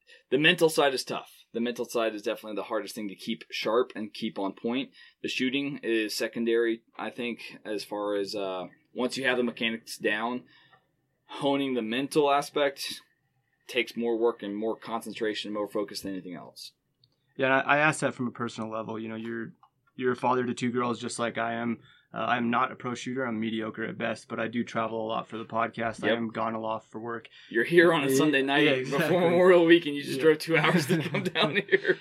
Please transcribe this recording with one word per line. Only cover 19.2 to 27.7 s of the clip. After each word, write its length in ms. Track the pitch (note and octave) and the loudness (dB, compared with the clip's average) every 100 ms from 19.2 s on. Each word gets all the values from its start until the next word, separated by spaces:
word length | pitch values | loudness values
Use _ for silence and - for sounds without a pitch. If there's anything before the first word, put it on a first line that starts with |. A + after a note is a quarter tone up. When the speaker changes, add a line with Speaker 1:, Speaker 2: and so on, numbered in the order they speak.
| A2+ A#2 A2+ - _ _ _ - | -8 -8 -10 -14 _ _ _ -2
Speaker 2:
you're 160 | B2+ | 0
a 40 | B2 | 2
father 280 | B2+ B2+ | 2 2
to 100 | B2 | 0
two 160 | A#2+ B2 | -2 -2
girls 300 | B2 B2 A2+ | 0 0 -2
just 180 | A#2 - | -6 -4
like 180 | A#2 A2 | -4 -2
I 180 | A2+ | -4
am. 240 | A#2 A#2 A2+ - _ _ | -2 -4 -4 -8 _ _
Uh, 40 | A2+ | -6
I'm 300 | A2+ B2 A#2 | -2 0 2
not 240 | A#2+ C3 | 2 0
a 40 | - | -2
pro 180 | B2+ | -8
shooter. 300 | A#2+ - B2 | -8 -6 -4
I'm 140 | B2+ A2 | -4 -4
mediocre 460 | A2+ A2+ A2 G#2+ | -4 -4 -6 -6
at 140 | A2 A2+ | -8 -4
best, 300 | A2+ A2 - | -6 -6 -8
but 100 | A#2 | -6
I 60 | A2+ | -4
do 140 | A#2+ | -4
travel 400 | A#2 A#2 A2+ A2+ | -4 -2 -4 -4
a 40 | A2 | -4
lot 200 | A2+ - | -4 -6
for 80 | A2 | -10
the 80 | |
podcast. 580 | A2+ A2 A2+ A#2 A#2 G#2 | -6 -2 -2 -2 -6 -2
I 60 | G#2 | 0
Speaker 1:
Yep. 80 | A2+ | 0
Speaker 2:
am 120 | A2+ | -2
gone 240 | A2+ A2+ | -4 -4
a 60 | A2+ | -4
lot 280 | A2 A2 - | -4 -6 -8
for 80 | A2 | -12
work. 280 | A#2 A#2 - - - | -8 -10 -12 -20 -4
Speaker 1:
You're 140 | A2+ | 0
here 280 | A#2 | 4